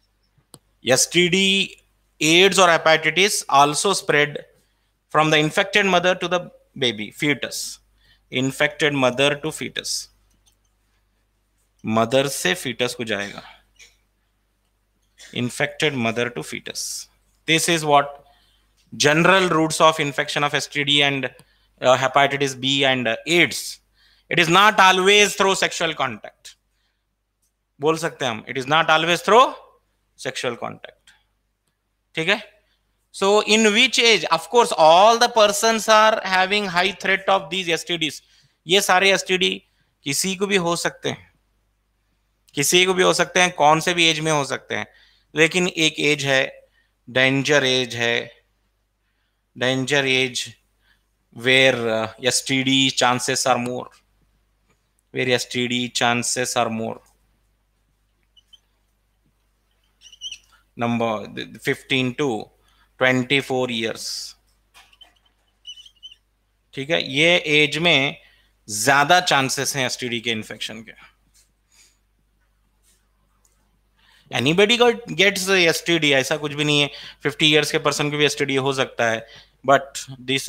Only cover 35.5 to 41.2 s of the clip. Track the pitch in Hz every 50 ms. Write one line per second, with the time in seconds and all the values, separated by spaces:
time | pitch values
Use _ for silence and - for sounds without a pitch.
35.5 | 202 - - 226 226 220 - - 220 214 214 220 220 - - 190 190 185 185 190
36.5 | 202 208 208 190 170 175 180 196 190 - - 190 190 190 190 - 190 196 190 156
37.5 | 175 190 180 165 165 156 - - 175 170 156 143 - - - _ _ _ _ _
38.5 | _ _ _ 151 175 202 196 - 185 180 196 196 190 185 185 - 185 180 185 190
39.5 | 190 196 - _ _ _ _ _ _ _ _ 143 139 - - 190 190 180 202 196
40.5 | 202 190 170 170 170 165 - 170 - - - 143 120 -